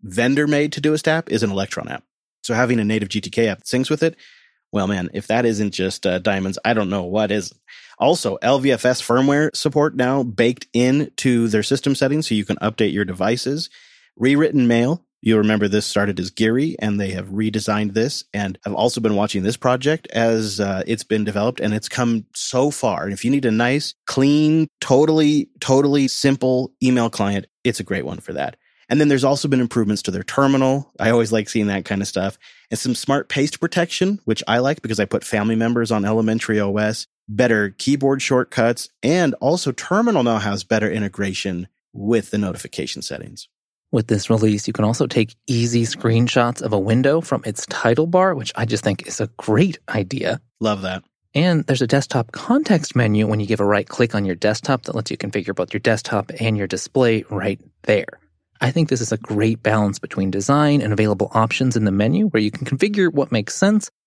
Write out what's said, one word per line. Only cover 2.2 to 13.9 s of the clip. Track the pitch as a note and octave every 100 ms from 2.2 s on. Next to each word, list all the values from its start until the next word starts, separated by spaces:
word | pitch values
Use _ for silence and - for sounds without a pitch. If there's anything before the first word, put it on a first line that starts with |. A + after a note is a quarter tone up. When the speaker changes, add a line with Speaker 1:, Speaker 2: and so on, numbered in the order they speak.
| _ _
Speaker 1:
So | -
having | A2+ B2 A#2+
a |
native | G#2 A2 G2
G | G#2+
T | F#2
K | - A2+
app | F#2
that | -
syncs | B2+ C3
with | D3+
it, | D#3+ - - _ _ _ -
well, | G#2 F#2+
man, | G2 F2
if | G2+ -
that | A2+ A#2+
isn't | G#2+ G2+
just, | - F#2+ -
uh, | F#2+ F#2
diamonds, | G2+ G2 F#2+ F#2
I | A2+
don't | A2 F#2
know | G2
what | F2+ G#2 G#2
is. | G#2 F2 _ _ - - -
Also, | C3+ F3 G#2 -
L | A#2+ C#3
V | C3+
F | A#2
S | B2+ B2
firmware | - B2 C3+ C#3+ D#3
support | - C#3+ D3 D3+
now | B2+ B2 C#3
baked | B2 G2+ A#2+ B2+ -
into | A#2+ B2+ C#3+ C#3+ - C3 A#2+ A2+
their | G#2+
system | - C3+ C#3
settings | C3+ C3+ D3+ -
so |
you | G#2+
can | G2 -
update | G#2+ A2 G#2+
your | F2+
devices. | F#2 F#2 G2 B2+ B2+ D3+ - - -